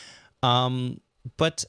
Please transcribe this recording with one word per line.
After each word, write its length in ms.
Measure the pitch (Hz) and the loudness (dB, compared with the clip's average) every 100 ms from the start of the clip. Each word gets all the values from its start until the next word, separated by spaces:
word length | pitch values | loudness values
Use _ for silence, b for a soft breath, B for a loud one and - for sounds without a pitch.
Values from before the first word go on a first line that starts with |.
| B B B _ | B B B _
Um, 560 | 127 123 127 127 123 - _ _ - - | 2 2 2 -2 -4 -8 _ _ -10 -2
but 280 | 160 - | 0 0